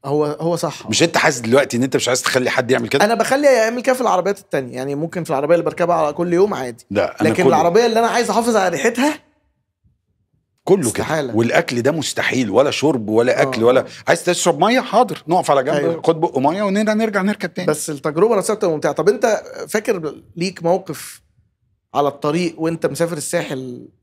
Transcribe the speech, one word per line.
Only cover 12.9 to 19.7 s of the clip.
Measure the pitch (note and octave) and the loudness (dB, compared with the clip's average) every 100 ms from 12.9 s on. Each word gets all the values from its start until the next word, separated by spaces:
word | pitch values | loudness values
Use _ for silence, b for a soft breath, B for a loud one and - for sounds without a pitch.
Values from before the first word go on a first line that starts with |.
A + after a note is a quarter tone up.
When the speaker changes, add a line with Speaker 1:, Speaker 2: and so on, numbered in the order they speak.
| C3+ G#2 | 0 0
Speaker 2:
ولا | A2 A#2+ A#2+ | 0 2 2
اكل | C#3+ B2 | 0 2
Speaker 1:
آه. | A#2 | 4
Speaker 2:
ولا، | B2+ - B - | 4 0 B -2
عايز | E3 | 0
تشرب | - F3 F#3 D3 | 0 0 0 2
ميه؟ | F#3+ B3+ | 2 2
حاضر، | G#3 G#3 B3+ D#3 - | 0 0 0 -2 -2
نقف | F3+ D#3+ | 0 2
على | C#3+ | 2
جنب، | C3+ | 2
Speaker 1:
أيوة. | D3+ C#3 E3 | 0 0 -2
Speaker 2:
خد | - D#3+ | 0 0
بق | E3+ C#3+ | 0 0
ميه | C3+ F3+ | 0 0
ونرجع | G#3 G3 G#3+ G#3+ A3 G3+ | 0 0 0 0 0 0
نركب | F#3+ G#3 F3+ | -2 -2 -6
تاني. | - F3+ | -4 -2
Speaker 1:
بس | D3+ - | -2 -4
التجربة | D3 D#3+ D3+ G#3+ G#3+ | -6 -4 2 2 2
نفسها | F3+ | 0
بتبقى | G#3+ G3 | -2 0
ممتعة. | D#3 D#3 | 0 -2
طب | C#3+ D#3+ | 0 2
انت | A#3+ A#3+ G#3 - - | 2 2 0 -4 -14
فاكر | D#3+ | -4